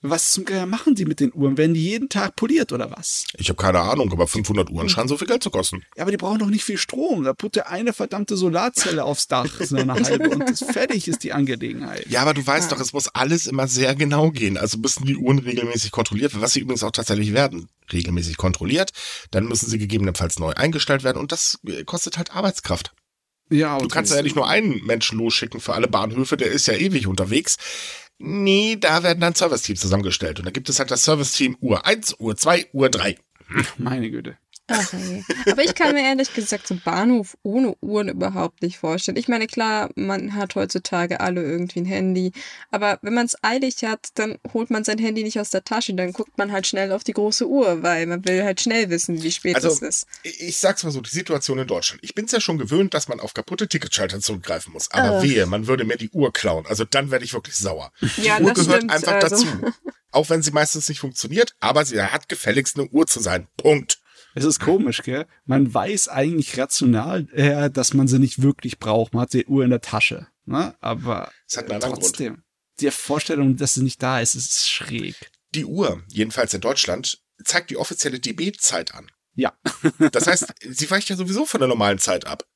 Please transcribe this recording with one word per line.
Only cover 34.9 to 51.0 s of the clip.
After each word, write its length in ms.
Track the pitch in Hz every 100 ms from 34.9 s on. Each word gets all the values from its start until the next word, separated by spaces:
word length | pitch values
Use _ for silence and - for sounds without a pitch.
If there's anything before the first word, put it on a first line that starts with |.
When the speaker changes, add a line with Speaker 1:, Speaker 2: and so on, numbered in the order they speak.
Speaker 3:
ey. 300 | 185 185 185 190 247 226
Aber 100 | 208
ich 140 | 311 -
kann 180 | 320
mir 80 | 285
ehrlich 320 | 269 269 269
gesagt 320 | - 208 202 -
so 80 |
einen 80 | 180
Bahnhof 540 | 170 170 220 247 196 -
ohne 320 | 208 220 262 -
Uhren 280 | - 208 196
überhaupt 540 | 185 185 190 170 _
nicht 160 | 175 -
vorstellen. 380 | 165 170 - -
Ich 120 | 240
meine, 180 | 233 220
klar, 440 | - 220 214 208
man 400 | - 196 196 196
hat 220 | 202 196 -
heutzutage 640 | 190 185 - 180 175 180
alle 200 | 180 180
irgendwie 340 | 156 170 180 180
ein 60 |
Handy, 480 | 175 190 185 185 185 - - - -
aber 260 | 202 208 196
wenn 120 | 208
man's 220 | 233 240 -
eilig 420 | 220 247 262 -
hat, 240 | 226 220 -
dann 240 | - 220 - -
holt 180 | 226 233
man 120 | 220
sein 160 | 214 214
Handy 240 | 226 220
nicht 160 | 214 220
aus 120 | 208
der 120 | 190
Tasche, 320 | - 226 -
dann 180 | 190 180
guckt 240 | 180 220 -
man 140 | 202
halt 160 | 202 185
schnell 240 | 196 196
auf 140 | 190
die 80 | -
große 340 | - 208 226 240
Uhr, 380 | 277 226 170
weil 220 | 165 170 165
man 160 | 175 185
will 160 | 185
halt 180 | 202 190
schnell 300 | - 226 214
wissen, 320 | 170 - 170
wie 80 | 160
spät 240 | 170 -
Speaker 2:
Also, 140 | 170 165
Speaker 3:
es 140 | 151
ist. 240 | 151 - - -
Speaker 2:
ich, 160 | - 156
ich 160 | 175 -
sag's 260 | 185 190
mal 80 | 165
so, 100 | 135